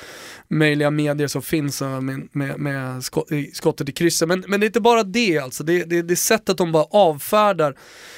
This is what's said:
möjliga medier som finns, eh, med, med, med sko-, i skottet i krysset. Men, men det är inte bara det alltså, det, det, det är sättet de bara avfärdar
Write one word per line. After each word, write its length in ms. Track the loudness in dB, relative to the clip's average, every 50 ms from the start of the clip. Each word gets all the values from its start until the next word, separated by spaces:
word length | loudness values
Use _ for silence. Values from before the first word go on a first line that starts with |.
| -20 -20 -18 -18 -18 -20 -20 -20 -8 _
möjliga 420 | 0 2 2 4 2 2 2 0
medier 360 | 0 0 0 0 0 0 -2 -2
som 140 | -2 -6
finns, 400 | -4 -2 -2 -2 -2 -2 -4 -4
eh, 200 | -6 -6 -6 -6
med, 260 | -6 -6 -6 -8 -10 -8
med, 280 | -6 -4 -4 -4 -6 -6
med 440 | -6 -4 -4 -4 -6 -8 -8 -8 -10
sko-, 300 | -6 -4 -4 -4 -2 -4
i 180 | -6 -6 -6 -8
skottet 360 | -2 -2 0 0 0 -4 -6
i 20 |
krysset. 360 | -4 0 0 0 2 2 2 0
Men, 160 | 0 0 0 -2
men 120 | 0 0
det 40 | 2
är 20 | 2
inte 140 | 2 4
bara 220 | 4 6 6 4 4
det 340 | 2 0 0 2 2 2 0
alltså, 240 | -2 -4 -8 -6 -2
det, 200 | 0 0 0 0
det, 180 | 0 0 0
det 120 | 0 0 0
är 20 |
sättet 420 | 0 2 2 0 2 2 0 0 0
de 140 | 0 2
bara 120 | 2 2 2
avfärdar 920 | 4 4 4 4 4 2 0 -2 0 2 4 4 4 2 2 0 -2 -2 -6 -14 -20 -20 -20 -20 -20 -20